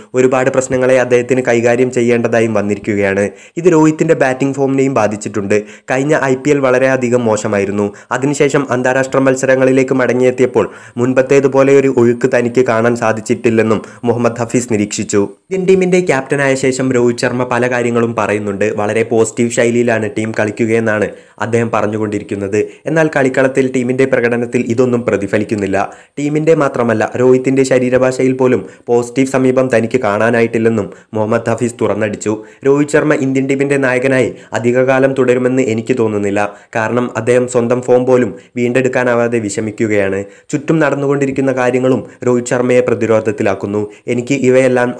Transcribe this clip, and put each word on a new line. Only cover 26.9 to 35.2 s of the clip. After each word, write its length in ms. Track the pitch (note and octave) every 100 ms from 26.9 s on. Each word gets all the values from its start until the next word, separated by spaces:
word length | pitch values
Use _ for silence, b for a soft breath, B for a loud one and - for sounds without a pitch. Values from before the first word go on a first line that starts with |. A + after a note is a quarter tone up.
| A2 G#2 -
രോഹിത്തിന്റെ 440 | B2+ B2+ C3 C3+
ശരീരഭാഷയിൽ 720 | C3+ C3 B2+ B2+ C3 B2+ C3
പോലും 320 | B2+ B2+ A#2 - B -
പോസിറ്റീവ് 400 | A#2+ A#2+ C3+ C3+
സമീപം 420 | C3+ C3 B2+ C3 A2+
തനിക്ക് 220 | A2+ B2
കാണാനായിട്ടില്ലെന്നും 840 | G#2 G2+ A2+ A#2 A#2 A#2 A2+ A2+ F#2 B B
മുഹമ്മദ് 360 | G#2+ G#2+ A#2 A2+
ഹഫീസ് 260 | A2+ A#2+ A#2
തുറന്നടിച്ചു. 640 | G#2+ G2+ G#2+ G2 G#2+ G#2+ B B C3+
രോഹിത് 240 | C#3+ D3
ശർമ്മ 240 | D3+ D3
ഇന്ത്യൻ 340 | D3 C3+ C3+ C3+
ടീമിന്റെ 300 | C3+ C#3 C#3
നായകനായി 560 | C3+ B2+ C3 C3 G#2 - B
അധികകാലം 600 | A2 A#2+ B2 C3 C3 C3+
തുടരുമെന്ന് 480 | C3+